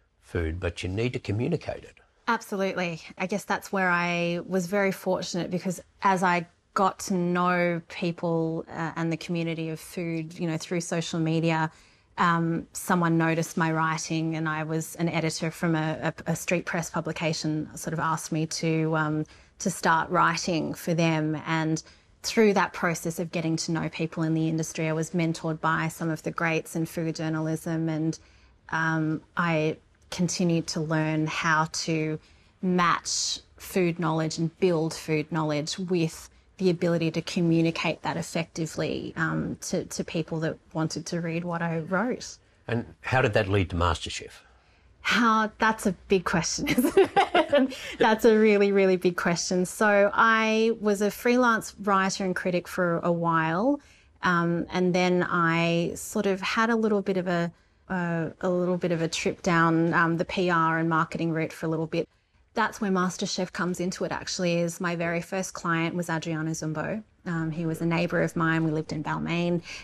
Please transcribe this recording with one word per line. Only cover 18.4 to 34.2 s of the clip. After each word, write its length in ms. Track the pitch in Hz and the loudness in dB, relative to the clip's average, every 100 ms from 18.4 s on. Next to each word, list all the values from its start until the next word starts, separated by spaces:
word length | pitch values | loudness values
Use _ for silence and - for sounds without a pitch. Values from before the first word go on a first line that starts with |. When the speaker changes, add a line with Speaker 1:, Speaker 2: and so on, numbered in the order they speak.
| 156 | -4
Speaker 2:
to, 500 | - 165 160 156 160 | -2 0 0 2 2
um, 280 | 151 156 156 - - - | 0 -2 -4 -12 -20 -8
to 120 | 196 | -6
start 380 | - 185 160 156 | 0 2 2 2
writing 640 | 170 165 170 - 160 147 | 2 2 2 -2 -2 -2
for 200 | 160 - | -4 -2
them. 460 | 165 165 160 156 151 - | 2 2 2 0 -2 -2
And 360 | 160 160 160 - - _ _ | 0 0 -2 -4 -20 _ _
through 320 | - - 214 | -2 4 4
that 180 | 196 170 | 4 0
process 460 | - 180 160 170 165 | -2 -2 -2 -4 -4
of 120 | 165 | -4
getting 260 | 175 165 160 | -4 -2 -2
to 160 | - | -2
know 160 | 160 156 | -2 -4
people 340 | - 160 - | -4 -4 -2
in 120 | 160 | 0
the 140 | 160 160 | 0 0
industry, 400 | 160 160 - 160 | 0 -2 -4 -2
I 40 | |
was 180 | 156 160 | -2 -2
mentored 500 | 180 165 165 165 156 | 0 0 -2 -4 -2
by 280 | 160 160 160 | 0 0 -2
some 220 | - 165 | -2 -4
of 120 | 156 | -4
the 80 | 160 | -6
greats 440 | - 165 160 - | -2 0 0 -2
in 120 | 170 160 | -4 -4
food 280 | 175 160 156 | -4 -4 -4
journalism, 720 | 160 160 160 160 170 160 160 | -4 -2 -2 -4 -4 -2 -2
and, 300 | 156 160 - - _ _ _ - | -2 -2 -4 -12 _ _ _ -6
um, 500 | 160 160 160 156 156 - - | -2 0 0 0 -4 -6 -2
I 400 | 170 160 156 - _ _ _ | 0 2 0 -2 _ _ _
continued 560 | - 175 - 175 165 160 | -2 -2 0 2 2 0
to 120 | 175 | -4
learn 460 | 156 160 156 156 156 | 0 0 0 0 -2
how 420 | - 165 156 160 | 0 2 2 2
to 460 | - - 160 156 156 - _ _ _ | -2 -2 -2 -2 -6 -10 _ _ _
match 800 | 185 180 170 - - - - - - - | 0 2 4 2 -2 -4 -4 -6 -10 -18
food 400 | - 196 175 170 | -4 0 0 0
knowledge 400 | 160 160 | 0 0